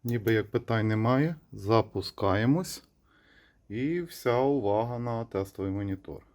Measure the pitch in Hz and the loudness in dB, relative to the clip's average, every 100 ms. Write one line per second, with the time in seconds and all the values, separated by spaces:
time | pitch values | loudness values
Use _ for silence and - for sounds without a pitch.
0 | 117 120 104 110 98 117 - 113 110 110 | -2 0 2 2 2 -4 0 0 2 2
1 | 113 131 156 160 _ 104 98 113 107 98 | 2 4 2 -2 _ -10 2 2 2 -4
2 | - - 98 98 117 156 180 - _ _ | -8 -2 0 2 2 2 -2 -10 _ _
3 | _ _ _ _ _ _ _ 104 139 175 | _ _ _ _ _ _ _ -4 -2 -4
4 | 170 - 127 120 135 143 101 104 120 120 | -6 -4 0 2 4 2 2 2 0 -4
5 | 120 113 113 95 98 - 98 98 101 95 | -4 -4 -4 -4 -4 -6 -4 -4 -4 -6
6 | - 71 _ | -8 -14 _